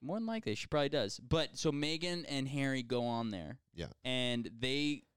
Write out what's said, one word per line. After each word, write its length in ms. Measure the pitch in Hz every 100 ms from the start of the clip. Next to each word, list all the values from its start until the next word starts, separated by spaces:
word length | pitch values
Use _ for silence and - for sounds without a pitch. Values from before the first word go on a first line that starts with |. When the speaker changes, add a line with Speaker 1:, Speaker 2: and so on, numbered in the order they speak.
Speaker 1:
More 160 | 135 208
than 100 | 226
likely, 260 | 226 156 104
she 120 | -
probably 220 | 151 143
does. 300 | 147 101 -
But 380 | 123 156 143 -
so 140 | 160
Meghan 540 | 143 147 160 175 175 156
and 180 | 139 135
Harry 360 | 143 135 131
go 220 | 120 123 120
on 260 | 117 113
there. 260 | 95 78 131 _
Speaker 2:
Yeah. 140 | 85 82 - 127
Speaker 1:
And 440 | 127 123 120 107 113
they 440 | 127 139 147 147 -